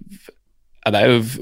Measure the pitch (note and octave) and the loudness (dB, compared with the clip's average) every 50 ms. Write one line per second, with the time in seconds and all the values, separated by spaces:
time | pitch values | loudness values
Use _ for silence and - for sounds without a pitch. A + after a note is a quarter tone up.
0 | - - G3 - _ - - _ _ _ _ _ _ _ _ _ - A2+ G#2 G2+ | -20 -20 -20 -20 _ -20 -20 _ _ _ _ _ _ _ _ _ -6 -2 0 2
1 | G#2+ B2+ B2 A#2 A2 A2+ C3 - | 2 2 2 2 0 -4 -8 -8